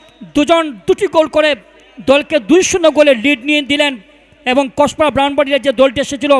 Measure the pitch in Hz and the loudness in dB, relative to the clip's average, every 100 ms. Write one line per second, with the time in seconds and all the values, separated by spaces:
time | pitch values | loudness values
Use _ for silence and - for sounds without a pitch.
0 | _ - 175 285 294 330 311 208 254 370 | _ -20 -6 -2 0 0 -2 -6 -4 -2
1 | 392 320 311 302 302 262 _ _ _ - | 0 0 0 0 0 -2 _ _ _ -6
2 | 185 277 285 311 196 339 - 370 320 294 | 0 0 0 -4 2 2 2 0 2 4
3 | 294 247 269 285 277 294 262 294 294 240 | 2 2 0 -2 -2 -2 -2 -2 -2 -6
4 | - _ _ _ 254 254 277 - 285 - | -16 _ _ _ -4 -2 -2 -2 -2 0
5 | 302 247 277 285 277 277 277 226 269 247 | -2 0 -2 0 -2 -2 -2 0 0 0
6 | 262 277 294 | -6 -4 0